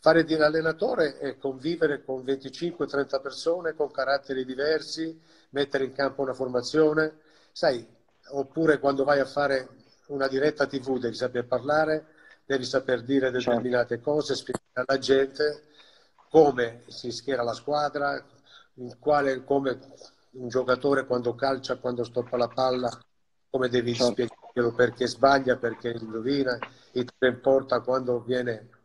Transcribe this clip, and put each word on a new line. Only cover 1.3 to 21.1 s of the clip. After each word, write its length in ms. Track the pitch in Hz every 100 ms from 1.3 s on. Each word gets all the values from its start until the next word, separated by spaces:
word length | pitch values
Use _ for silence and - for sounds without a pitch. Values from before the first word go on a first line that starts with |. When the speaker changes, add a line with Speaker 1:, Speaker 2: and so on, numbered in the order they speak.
| 123
Speaker 1:
convivere 640 | 139 131 143 170 151 139
con 220 | - 131
venticinque, 640 | 127 139 139 - 170 170 139
trenta 320 | 143 131 135
persone 540 | 139 131 165 175 165
con 180 | 151 143
caratteri 520 | - 131 139 - 131
diversi, 720 | 127 127 147 156 156 160 160 160 _ _ _
mettere 340 | 135 139 135
in 80 | 131
campo 300 | 131 139 135
una 120 | 135
formazione, 840 | 127 127 123 123 151 156 151 156 - _ _ _
sai, 340 | - 165 123 113 _ _ _ -
oppure 500 | 139 135 160 156 143
quando 240 | 143 135
vai 160 | 139 143
a 60 | 135
fare 420 | 143 143 135 127 - _ _ -
una 200 | 143 135
diretta 400 | 135 151 151 139
T 140 | 139
V 180 | 127 131
devi 160 | 120
saper 320 | 110 123 123 120
parlare, 600 | 123 131 151 156 156 - _ - -
devi 200 | - 135
saper 380 | 123 135 131 123
dire 280 | 117 139 131
Speaker 2:
Certo. 200 | 123 123
Speaker 1:
determinate 500 | 117 123 123 120 120
cose, 340 | 147 147 143
spiegare 500 | 127 - 123 - -
alla 140 | 127 135
gente 720 | 123 135 135 - 151 147 - - _ _ _ _ _
come 540 | 156 147 123 117 117 -
si 240 | - 120
schiera 320 | 117 - 131
la 100 | 120
squadra, 760 | 107 - 147 147 147 143 139 - _ _ - _ -
in 220 | 123 -
quale, 460 | 147 147 139 127
come 340 | 131 139 135 120 - - - _ _
un 180 | 127 123
giocatore 560 | 127 123 127 143 139
quando 300 | 131